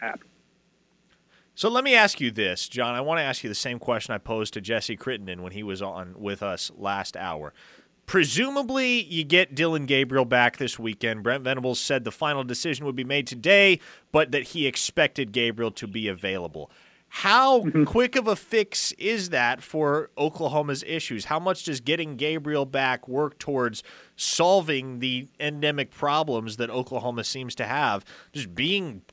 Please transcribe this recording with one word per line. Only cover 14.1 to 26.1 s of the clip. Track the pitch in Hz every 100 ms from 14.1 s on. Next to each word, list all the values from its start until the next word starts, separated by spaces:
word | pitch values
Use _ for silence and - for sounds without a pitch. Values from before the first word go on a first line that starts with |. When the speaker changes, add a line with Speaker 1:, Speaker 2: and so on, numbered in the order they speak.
Speaker 2:
but | 151 143
that | 139
he | 120 175 139
expected | - - - 151 - 120
Gabriel | 120 117 110 113
to | - 110
be | 110 107
available. | 90 95 95 85 78 71 _ _ _ _
How | - 196 226 269 254
Speaker 1:
Mm-hmm. | 165 156
Speaker 2:
quick | 147 226 247 262
of | 220
a | 196
fix | - 226 202 - -
is | - 190 226 180
that | 143 120 127
for | - 160 147 147 - -
Oklahoma's | 151 - 151 151 147 139 -
issues? | 160 - 113
How | - 156
much | 180 180
does | - 131
getting | 117 165 156 127
Gabriel | 147 160 147 151 139
back | 139 131 123 -
work | 131 147 -
towards | - 135 120 107 - - -
solving | - - - 170 196 160 135 131 123
the | 127 127 139 -
endemic | 147 147 147 143 135
problems | - 147